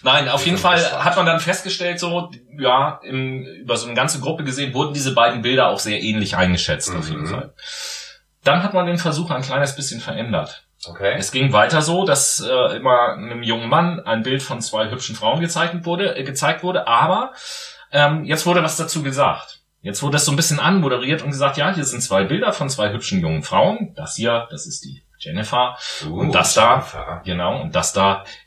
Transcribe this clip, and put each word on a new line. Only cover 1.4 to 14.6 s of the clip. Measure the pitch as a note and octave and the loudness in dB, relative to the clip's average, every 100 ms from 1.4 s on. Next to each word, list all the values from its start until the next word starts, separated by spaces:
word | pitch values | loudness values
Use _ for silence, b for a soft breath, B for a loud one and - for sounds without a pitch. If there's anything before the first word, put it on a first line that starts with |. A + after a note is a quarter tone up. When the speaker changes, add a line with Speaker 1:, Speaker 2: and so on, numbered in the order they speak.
| F3 - F#3 - F3 F3 | 0 -4 -4 -4 -4 -4
Speaker 1:
so, | F3 E3+ F3 - _ D3 | -2 -2 -4 -14 _ -2
ja, | C3 C3 D3+ - | 2 4 2 -4
in, | C3+ C3 C3 C3 | -8 -6 -4 -6
über | - - B2 A2+ | -10 -14 -4 -4
so | A#2+ | -2
eine | |
ganze | A#2 D3+ C#3 | -2 0 -2
Gruppe | D#3 D#3+ | -4 -4
gesehen, | C#3 C3 C3+ | -4 -4 -4
wurden | B2 D3 | -2 -2
diese | C#3+ C3+ | -2 0
beiden | A#2 A#2 A#2+ | 4 4 2
Bilder | A#2+ C3 - | 0 4 4
auch | - | 2
sehr | G#2+ G#2+ | -2 -2
ähnlich | G#2+ G#2+ F#2 G2 | -2 -2 0 2
eingeschätzt, | F2+ F2 - D#2 - E2+ | 2 2 0 -2 -2 -4
auf | D#2 | -6
jeden | D2 | -6
Speaker 2:
Mhm. | D#2+ | -6
Speaker 1:
Fall. | B2 - - B B B B B B _ _ | -6 -8 -16 B B B B B B _ _
Dann | C#3 E3+ | 2 4
hat | G3 | 2
man | F#3 F3 | 0 0
den | F3 | 0
Versuch | E3 D3 E3+ | 0 -2 -2
ein | B2+ | -4
kleines | C3+ C3+ C#3 - | -2 0 -2 -2
bisschen | - A#2 | -8 -8
verändert. | - A2 A2+ E2+ - - _ _ | -8 -6 -2 -2 -4 -12 _ _
Speaker 2:
Okay. | - E2+ G2 - | -16 -2 -2 -2
Speaker 1:
Es | - | -2
ging | C3 C3+ | 0 4
weiter | G#3 - D#3+ | 6 6 4
so, | D3 F3+ | 2 2
dass, | F#3+ C#3 - - | 2 2 2 0
äh, | B2 B2+ C3 - | 0 2 2 2
immer | C3 B2 A#2 | 4 4 4
einem | - A2 A#2+ | 0 -8 -6
jungen | A2+ A2+ A2+ | -2 -2 2
Mann | D#3 F3 E3 | 2 2 -2
ein | - A2+ | -2 -2
Bild | B2 C3+ | 0 -2
von | - A#2 | -4 -8